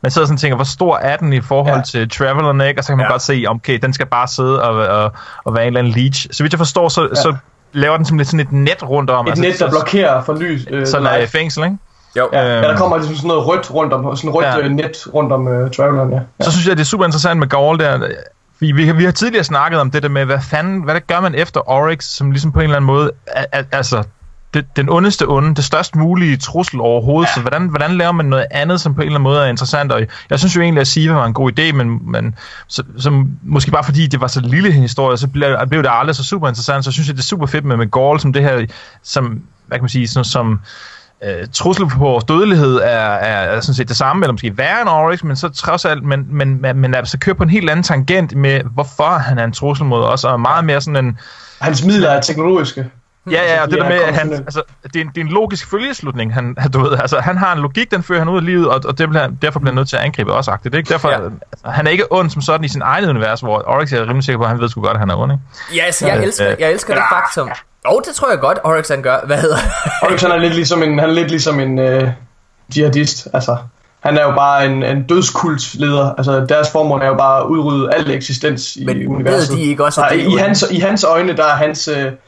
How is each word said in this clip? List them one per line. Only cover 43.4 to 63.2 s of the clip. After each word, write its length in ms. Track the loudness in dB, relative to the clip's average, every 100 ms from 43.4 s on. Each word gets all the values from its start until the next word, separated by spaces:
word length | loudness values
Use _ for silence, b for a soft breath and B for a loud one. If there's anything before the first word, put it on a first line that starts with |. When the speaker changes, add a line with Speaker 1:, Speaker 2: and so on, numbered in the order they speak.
| 0 -2
Speaker 1:
er 40 |
sådan 140 | -2 -2
set 120 | -2
det 80 | 0
samme, 260 | 0 2 0
eller 60 |
måske 240 | -2 -6 -4
værre 240 | -2 0
end 80 | 0
Oryx, 340 | 2 2 0
men 120 | -4 -4
så 140 | -4
trods 360 | -6 -2 -2 0
alt, 180 | -2
men, 220 | -2 -2 -2
men, 320 | -2 0 0
men, 160 | 0 0
men 160 | 0 0
altså 220 | -2 -4
kører 160 | -2 0
på 80 |
en 60 | 2
helt 200 | 2 2
anden 140 | 0
tangent 520 | 0 0 2 0 0 0
med, 260 | 2 2 -2
hvorfor 360 | -6 -6 0 0 0
han 200 | 0 0
er 40 |
en 80 | -2
trussel 340 | -2 -2 0 0
mod 180 | 2
os, 200 | 2 0
og 100 | 0
er 40 | 0
meget 280 | 2 2 2
mere 160 | 0
sådan 240 | 0 -2 -2
en 120 | -4 B B B B
Speaker 2:
Hans 220 | -2 0 2
midler 240 | 4 4
er 120 | 2
teknologiske. 640 | 0 -2 2 2 0 -4 -10 -12 _ _ -4
Speaker 1:
Ja, 0 |
ja, 80 | 0
Speaker 2:
Altså, 200 | 2 2
Speaker 1:
og 40 | 2
Speaker 2:
de 40 |
Speaker 1:
det 80 | 0
der 40 | 0
Speaker 2:
er 40 |
Speaker 1:
med, 80 | 2
at 60 |
han, 100 | 2
Speaker 2:
konventionelle. 320 | 0 -2 -4 -6
Speaker 1:
altså, 160 | -8 -8 -12
det 120 | -8 -6
er 60 |
en, 60 | -6 -6
det 20 |
er 80 | -2
en 60 |
logisk 380 | 0 0 -4 -6
følgeslutning, 640 | -6 -6 -8 -8 -6 -2
han, 240 | -2 -4 -2
<laughs> 100 | -2
du 60 | 2
ved, 120 | 2 0
altså, 200 | 0 0
han 180 | 0 0
har 160 | 0 0
en 40 |
logik, 320 | -2 -2 -2
den 120 | -2
fører 160 | -2 -2
han 100 | 0
ud 80 | 0
af 80 | 0
livet, 220 | 2 2
og, 120 | 2 -2
og 100 | -2
det 120 | 0
bliver, 180 | 2 0 -2
derfor 180 | -2 0
bliver 120 | 0
han 40 | 0
nødt 140 | 0
til 60 | -2
at 60 |
angribe 300 | -2 -2 -2
os, 140 | 0 -2
agtigt, 280 | -4 -2 -4
ikke? 180 | -2
Derfor, 160 | -2 0
Speaker 3:
Ja. 60 | -2
Speaker 1:
altså, 220 | -4 -10 -16 -16 -6
han 220 | -2 0
er 40 |
ikke 220 | 0 0
ond 160 | 0 0
som 120 | -2
sådan 220 | -2 0 0
i 20 |
sin 140 | -2
egen 280 | -2 0 0
univers, 300 | 0